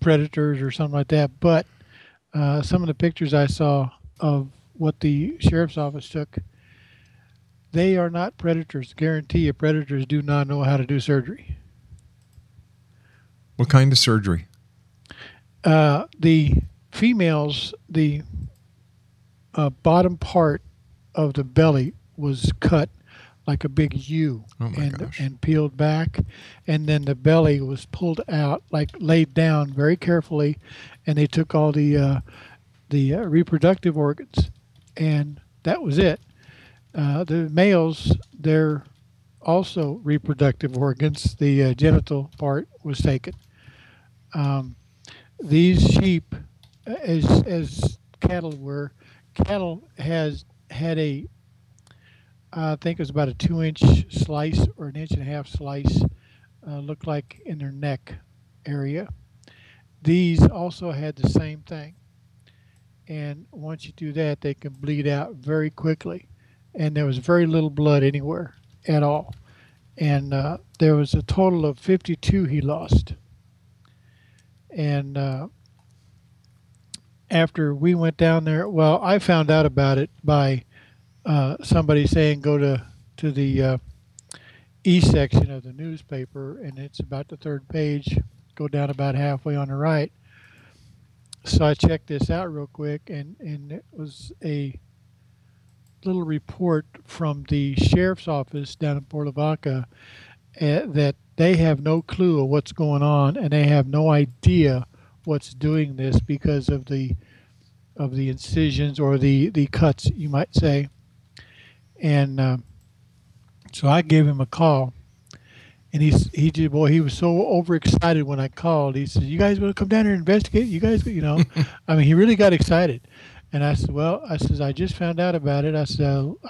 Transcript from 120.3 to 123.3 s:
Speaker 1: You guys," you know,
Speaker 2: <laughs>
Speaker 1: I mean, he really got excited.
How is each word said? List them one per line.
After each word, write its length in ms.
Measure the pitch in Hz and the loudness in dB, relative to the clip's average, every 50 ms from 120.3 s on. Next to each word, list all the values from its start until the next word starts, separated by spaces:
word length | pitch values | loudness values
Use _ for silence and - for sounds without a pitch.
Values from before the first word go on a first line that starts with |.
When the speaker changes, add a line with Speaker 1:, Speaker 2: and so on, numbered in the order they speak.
| 202 214 - - - 208 247 | 2 2 2 2 0 0 0
Speaker 1:
You 140 | 233 180 165 | 0 -2 0
guys," 260 | 214 220 226 208 - | 0 2 2 2 0
you 160 | - 214 165 151 | -2 -2 -2 0
know, 180 | 147 147 160 170 - - 170 147 | 0 2 2 2 2 2 -2 -2
Speaker 2:
<laughs> 240 | - - - _ - | -2 -4 -12 _ 0
Speaker 1:
I 60 | 160 | 4
mean, 120 | 156 143 | 4 6
he 80 | 143 156 | 6 6
really 200 | 170 208 233 226 | 6 6 6 6
got 180 | 190 202 196 180 | 6 6 6 6
excited. 500 | 147 - - 170 165 180 160 120 117 - _ _ - - - | 4 2 2 4 2 2 2 -2 -4 -10 _ _ -20 -20 -20